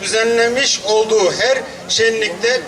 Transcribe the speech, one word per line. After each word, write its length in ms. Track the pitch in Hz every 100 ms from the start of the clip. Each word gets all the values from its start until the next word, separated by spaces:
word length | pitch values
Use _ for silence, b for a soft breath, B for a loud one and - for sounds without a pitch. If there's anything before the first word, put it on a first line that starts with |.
düzenlemiş 760 | 196 220 226 233 233 247 285 -
olduğu 480 | 196 214 220 220 180
her 260 | 151 233 262 B B -
şenlikte 720 | - 226 226 214 180 233 254